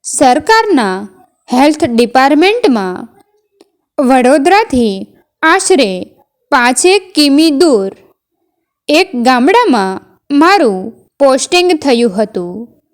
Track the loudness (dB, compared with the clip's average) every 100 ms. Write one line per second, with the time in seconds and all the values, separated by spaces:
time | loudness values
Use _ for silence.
0 | -10 0 0 0 0 0 2 0 -2 -6
1 | -10 _ _ _ -4 0 2 0 -2 0
2 | 0 2 2 2 2 0 0 -2 -4 -8
3 | -14 _ _ _ _ _ _ _ _ -4
4 | 0 2 2 2 2 0 0 -2 -2 -4
5 | -12 _ _ _ 0 0 0 0 0 -4
6 | -10 _ _ _ _ 0 0 0 0 0
7 | -2 -2 0 2 2 2 2 0 -2 -10
8 | _ _ _ _ _ _ _ _ -2 -2
9 | -2 -2 0 2 2 2 2 0 -2 -6
10 | _ _ _ 0 2 2 0 -2 -10 -16
11 | _ _ 0 0 0 -2 0 -2 0 0
12 | 0 -2 -6 -6 -10 -12 -16 _ _